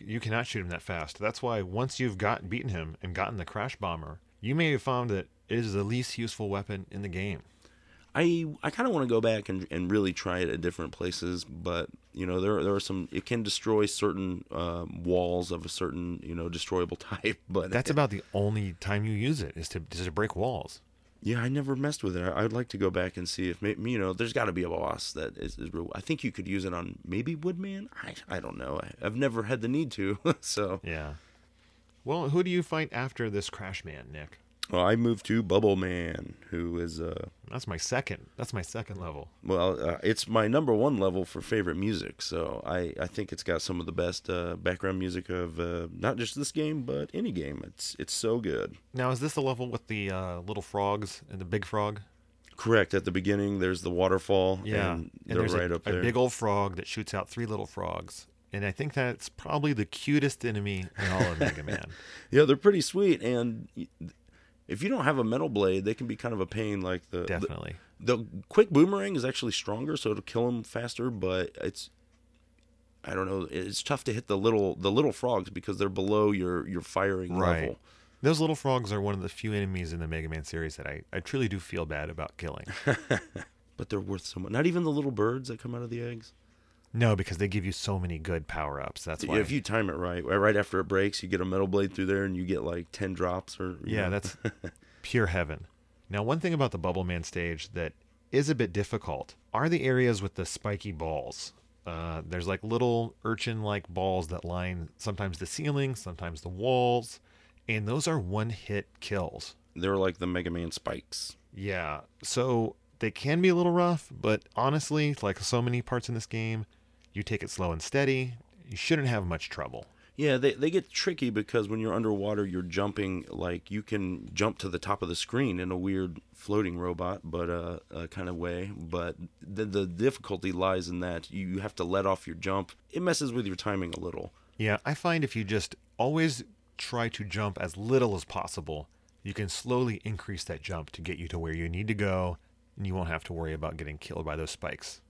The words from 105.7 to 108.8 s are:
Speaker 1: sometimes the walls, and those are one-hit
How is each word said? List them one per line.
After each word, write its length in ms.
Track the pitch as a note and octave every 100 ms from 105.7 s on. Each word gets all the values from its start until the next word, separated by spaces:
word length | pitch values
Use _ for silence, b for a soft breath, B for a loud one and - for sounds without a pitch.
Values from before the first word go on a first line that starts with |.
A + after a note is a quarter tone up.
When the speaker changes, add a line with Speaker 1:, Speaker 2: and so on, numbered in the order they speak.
| C#3+ C#3 B2+
Speaker 1:
sometimes 460 | - F2 E2+ D#2+
the 60 | F2
walls, 720 | F2+ A#2 B2+ B2 B2 A#2 - b b b b -
and 200 | A2 G#2
those 200 | B2+ E3+
are 120 | D#3+
one-hit 680 | F2+ G2+ A2 G#2+ - G#2